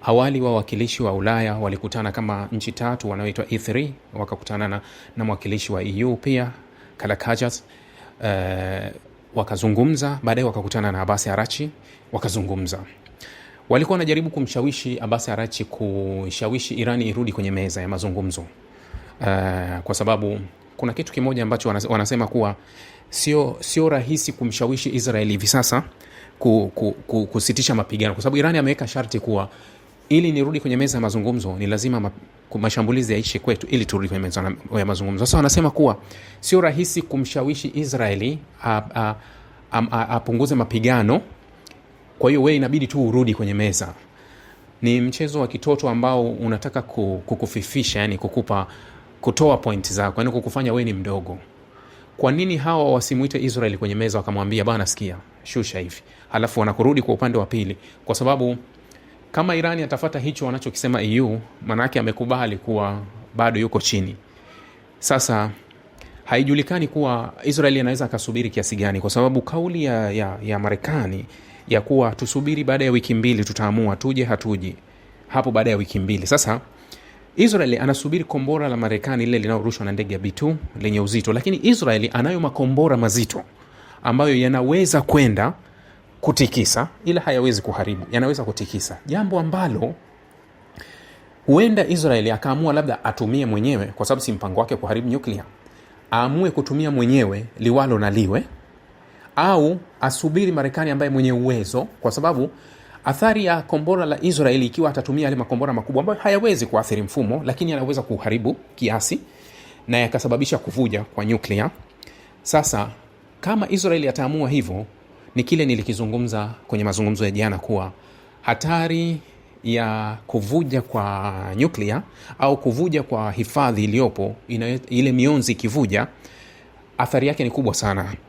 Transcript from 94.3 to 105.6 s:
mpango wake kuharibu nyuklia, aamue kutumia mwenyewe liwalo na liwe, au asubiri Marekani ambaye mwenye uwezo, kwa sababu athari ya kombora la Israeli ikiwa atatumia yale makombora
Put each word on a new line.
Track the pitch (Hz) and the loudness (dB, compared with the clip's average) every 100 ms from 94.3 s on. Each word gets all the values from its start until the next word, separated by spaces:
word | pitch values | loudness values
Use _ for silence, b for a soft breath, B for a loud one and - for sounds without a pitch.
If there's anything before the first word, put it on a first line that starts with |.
mpango | 104 101 92 | -4 -2 0
wake | 113 - | 0 -2
kuharibu | 104 110 120 | -2 -2 0
nyuklia, | 135 131 101 - - B B B B - | -2 -2 -8 -10 -20 B B B B -2
aamue | 113 123 147 185 | 0 2 2 0
kutumia | - 139 139 156 | 0 -2 -2 0
mwenyewe | 139 120 135 104 101 113 - | 2 4 4 4 -2 -8 -2
liwalo | 113 123 135 113 | 2 4 4 2
na | 104 | 2
liwe, | 107 98 101 - - - - - - B B B - | 2 2 2 -2 -12 -20 -20 -20 -20 B B B 2
au | 170 185 151 180 - - | 4 6 4 2 -6 -2
asubiri | 135 131 160 160 196 | -2 0 0 2 2
Marekani | 160 135 131 160 | 2 0 -2 -2
ambaye | 139 143 | 0 2
mwenye | 135 131 | 2 2
uwezo, | 123 123 123 104 123 202 - | 2 2 0 0 -4 -4 -2
kwa | 120 | -2
sababu | 127 156 143 143 B B B B B | 0 0 2 -2 B B B B B
athari | - 139 220 220 | -4 2 2 4
ya | 190 170 | 2 0
kombora | 147 156 156 185 160 | 0 -2 2 0 2
la | 147 | 0
Israeli | 175 147 135 131 123 | 0 4 4 4 2
ikiwa | 123 156 | 0 0
atatumia | 135 127 139 | 0 -2 0
yale | 143 135 | 0 0
makombora | 117 123 | -2 -2